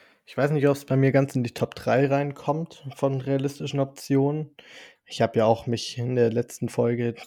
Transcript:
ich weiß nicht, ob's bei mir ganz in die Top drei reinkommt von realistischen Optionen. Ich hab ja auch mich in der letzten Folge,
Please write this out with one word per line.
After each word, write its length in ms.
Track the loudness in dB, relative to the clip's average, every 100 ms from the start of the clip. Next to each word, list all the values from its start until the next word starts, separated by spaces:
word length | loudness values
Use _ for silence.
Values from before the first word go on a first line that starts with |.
| _ _ -10
ich 100 | -2
weiß 160 | 0
nicht, 160 | 2 2
ob's 180 | 2 0
bei 120 | 2
mir 140 | 4
ganz 240 | 4 2 0
in 80 |
die 100 | -4
Top 220 | -4 -6 -4
drei 320 | 0 2 2
reinkommt 800 | 0 -2 -4 -4 -4 -6 -12 -16 -4
von 260 | -2 -2
realistischen 580 | -2 -2 -2 -6 -6 -2
Optionen. 760 | -4 -6 0 2 2 -2 -6 -14 -20 -20 -20 _ _
Ich 160 | -2
hab 140 | 0 4
ja 100 | 4
auch 220 | 2 0
mich 300 | -4 -6 -6
in 180 | -2 2
der 160 | 2
letzten 380 | 2 -4 -6 -4
Folge, 440 | 0 0 0 -2 -6